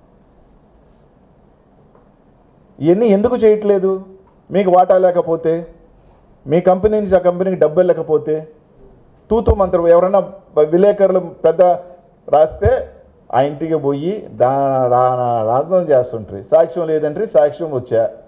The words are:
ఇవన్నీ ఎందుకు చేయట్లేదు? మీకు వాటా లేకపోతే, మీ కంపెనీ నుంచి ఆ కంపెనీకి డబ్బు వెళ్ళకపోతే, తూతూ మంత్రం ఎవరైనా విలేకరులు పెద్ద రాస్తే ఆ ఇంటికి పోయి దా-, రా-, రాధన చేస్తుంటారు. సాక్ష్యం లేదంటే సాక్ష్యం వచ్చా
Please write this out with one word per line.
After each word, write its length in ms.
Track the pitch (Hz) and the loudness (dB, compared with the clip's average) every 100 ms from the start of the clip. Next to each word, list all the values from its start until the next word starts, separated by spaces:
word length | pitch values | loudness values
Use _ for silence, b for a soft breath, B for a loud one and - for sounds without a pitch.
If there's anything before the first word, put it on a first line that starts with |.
| _ _ _ _ _ _ _ _ _ _ _ _ _ _ _ _ _ _ _ _ _ _ _ _ _ _ _ - | _ _ _ _ _ _ _ _ _ _ _ _ _ _ _ _ _ _ _ _ _ _ _ _ _ _ _ -4
ఇవన్నీ 280 | 156 185 233 | 0 2 2
ఎందుకు 280 | 196 233 247 | 2 0 2
చేయట్లేదు? 720 | 220 214 208 196 190 190 - - _ _ - | 2 2 0 0 0 -4 -10 -20 _ _ -6
మీకు 200 | 185 190 | -2 2
వాటా 260 | 180 180 185 | 4 4 4
లేకపోతే, 680 | 185 175 160 165 165 165 165 - _ _ _ _ _ _ 135 | 2 0 -2 -2 -2 -4 -6 -20 _ _ _ _ _ _ -2
మీ 140 | 165 | 0
కంపెనీ 380 | 180 185 214 214 | 2 2 0 -2
నుంచి 160 | 202 185 | 0 0
ఆ 40 | |
కంపెనీకి 360 | 180 180 185 175 | 0 -2 -4 0
డబ్బు 240 | 151 160 | 0 2
వెళ్ళకపోతే, 680 | 180 160 156 151 151 156 156 _ _ _ - _ _ _ - | 0 -2 -2 -2 -2 -6 -8 _ _ _ -20 _ _ _ -4
తూతూ 240 | 220 226 220 | -2 0 0
మంత్రం 320 | 180 175 170 | 0 0 4
ఎవరైనా 320 | 170 180 196 180 - _ 151 | 4 4 0 -2 -10 _ 0
విలేకరులు 580 | 151 170 202 202 190 185 | 2 2 2 2 0 0
పెద్ద 420 | 170 - 160 160 180 175 - - _ _ - | -4 -2 -2 2 2 0 -6 -20 _ _ -2
రాస్తే 600 | 143 156 - 202 254 - - _ _ - | 0 0 0 -2 -2 -4 -18 _ _ -6
ఆ 80 | 123 | -2
ఇంటికి 360 | 143 143 160 160 | -2 -4 -4 -4
పోయి 520 | 139 139 165 214 - | -2 -4 -6 -8 -12
దా-, 540 | 107 123 139 139 131 127 | -2 -2 0 -2 0 0
రా-, 600 | 123 127 123 123 117 110 | 2 2 0 -2 -2 0
రాధన 440 | 127 156 185 170 | -2 0 -2 2
చేస్తుంటారు. 520 | 131 123 110 101 101 | 0 0 -8 -12 -14
సాక్ష్యం 440 | - 156 160 180 160 | 0 2 2 -2 -4
లేదంటే 380 | 156 151 151 214 | -2 -2 -4 -2
సాక్ష్యం 460 | 165 147 147 165 | 2 2 -2 -8
వచ్చా 380 | 131 123 113 110 - | -8 -2 -2 -2 -6